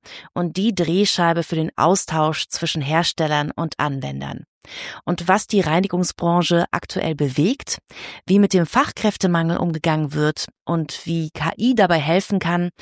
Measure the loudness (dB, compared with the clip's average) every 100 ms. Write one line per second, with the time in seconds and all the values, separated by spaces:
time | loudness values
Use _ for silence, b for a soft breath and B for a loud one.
0 | B B B -4 -4 0 0 0 2 2
1 | 2 2 2 2 0 -2 -2 2 4 4
2 | 0 0 0 0 -6 -6 -4 -4 -2 0
3 | 0 0 0 0 -2 -4 -6 -2 -4 -4
4 | -6 -8 -8 -10 -14 _ B B B B
5 | -4 -2 2 2 2 2 2 2 0 0
6 | -2 -2 2 2 4 2 2 -4 -4 -4
7 | -4 -2 -2 2 0 0 -6 -10 -12 B
8 | B B 2 4 6 4 2 0 0 0
9 | -2 0 0 2 0 0 -2 -2 0 0
10 | 0 0 0 0 -8 _ -4 -2 -2 -6
11 | -4 -4 -4 -4 -4 0 2 4 4 4
12 | 2 0 2 -2 0 0 -2 -6